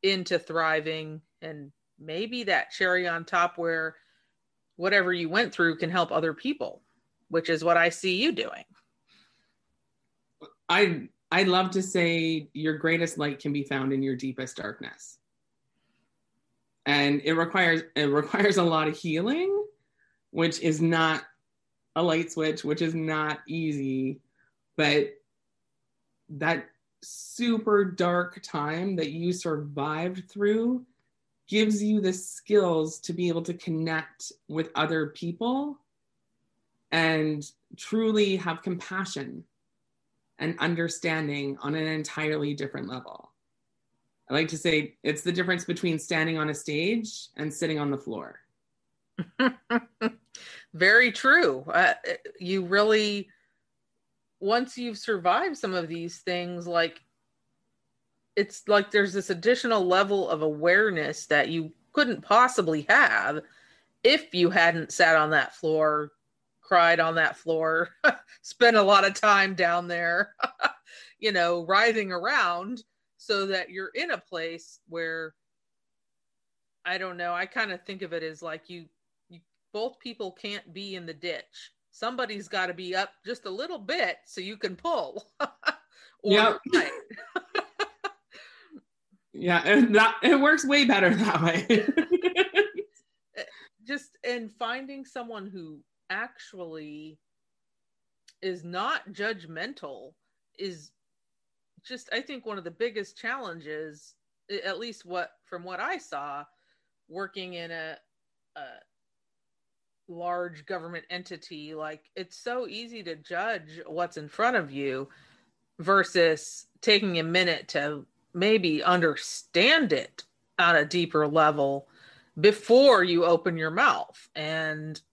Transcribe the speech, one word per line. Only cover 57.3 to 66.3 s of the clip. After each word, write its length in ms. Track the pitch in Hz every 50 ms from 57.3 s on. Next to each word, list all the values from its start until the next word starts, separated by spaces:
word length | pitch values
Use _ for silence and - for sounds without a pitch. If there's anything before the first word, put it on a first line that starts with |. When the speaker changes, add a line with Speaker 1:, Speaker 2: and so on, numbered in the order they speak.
| _ _ _ _ _ _ _ _ _ _ _ _ _ _ _ _ _ _ _ _ _
Speaker 1:
it's 320 | 208 202 - - - - -
like 220 | 208 202 202 -
there's 240 | - 208 196 190 175
this 160 | 196 185 -
additional 560 | 185 170 175 226 247 247 - 240 226 208 185
level 420 | 180 180 190 202 196 202 196 185 -
of 120 | 165 151
awareness 840 | 156 156 151 147 160 175 180 202 220 214 185 160 151 151 156 - - -
that 220 | 151 147 - -
you 220 | 165 165 160 160 - _ _ _
couldn't 300 | _ 294 294 240 214 -
possibly 640 | - - 202 233 247 254 254 - 185 160 160 151 147 -
have 520 | 214 277 277 - 107 104 98 131 147 156 - - _ _ _ _ _ _ _ _ _ _ -
if 300 | 240 294 302 - - -
you 160 | 180 175 175
hadn't 420 | 185 180 170 170 165 170 156 -
sat 240 | - - 175 165 160
on 140 | 156 151 151
that 240 | 156 147 123 - -
floor, 580 | - - 156 156 156 156 156 151 151 151 147 - _ _ _